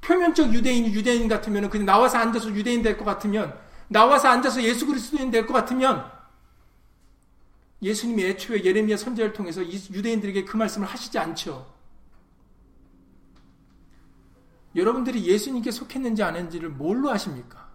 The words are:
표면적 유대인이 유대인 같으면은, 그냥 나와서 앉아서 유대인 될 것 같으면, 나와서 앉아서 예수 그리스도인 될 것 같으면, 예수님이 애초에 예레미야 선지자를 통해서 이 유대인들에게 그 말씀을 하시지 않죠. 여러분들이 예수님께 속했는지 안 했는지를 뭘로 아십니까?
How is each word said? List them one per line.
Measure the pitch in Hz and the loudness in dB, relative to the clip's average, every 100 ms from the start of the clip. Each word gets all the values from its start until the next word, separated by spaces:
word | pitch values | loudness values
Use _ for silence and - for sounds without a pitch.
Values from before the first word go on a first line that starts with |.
표면적 | - 359 339 320 277 | 2 2 4 4 6
유대인이 | 226 254 247 226 | 6 6 4 2
유대인 | 208 214 240 226 | 0 2 2 2
같으면은, | 214 220 202 202 | 0 0 -2 -2
그냥 | 208 196 | -2 4
나와서 | 196 247 247 | 6 6 2
앉아서 | 233 226 220 208 | 0 -2 -4 -4
유대인 | 214 240 | -2 0
될 | 220 196 | 0 -2
것 | 208 | -4
같으면, | 196 208 208 170 - - - - | -4 -2 -2 -4 -8 -20 -20 -2
나와서 | 214 233 277 262 | 4 6 6 6
앉아서 | 240 254 240 | 4 2 0
예수 | 233 240 269 | 0 0 -2
그리스도인 | 269 - 302 262 | -4 -2 -4 0
될 | 226 220 | 0 2
것 | |
같으면, | 254 220 254 262 175 - - - _ _ _ _ _ _ _ _ _ _ _ _ _ _ _ | 0 0 0 2 0 -4 -18 -20 _ _ _ _ _ _ _ _ _ _ _ _ _ _ _
예수님이 | 190 214 233 220 | -4 -4 -2 -2
애초에 | 185 196 - 220 | -2 -4 -4 0
예레미야 | 185 196 214 208 | 2 2 2 -2
선지자를 | 214 233 220 | -4 -2 -4
통해서 | 214 185 170 | -4 -8 -6
이 | 175 190 185 | -8 -8 -10
유대인들에게 | 190 214 226 202 196 190 | -6 -2 -2 -2 -4 -4
그 | 220 | -2
말씀을 | 220 - 190 | -2 -4 -8
하시지 | 240 - - | -8 -8 -6
않죠. | 160 160 - 131 131 - - - - - _ _ _ _ _ _ _ _ _ _ _ _ _ _ _ _ _ - - _ _ _ _ _ - 165 | -6 -6 -10 -12 -16 -20 -20 -20 -20 -20 _ _ _ _ _ _ _ _ _ _ _ _ _ _ _ _ _ -20 -20 _ _ _ _ _ -8 -2
여러분들이 | 196 254 254 247 175 | 0 0 -2 -2 2
예수님께 | 208 269 254 233 | 0 0 -4 -4
속했는지 | 226 - 262 254 214 | -6 -8 -6 -4 -2
안 | 185 170 | -2 -2
했는지를 | 175 165 165 | -8 -8 -10
뭘로 | 139 151 226 277 | -6 -4 -2 0
아십니까? | 214 - 135 - - - | -2 -4 -10 -14 -20 -20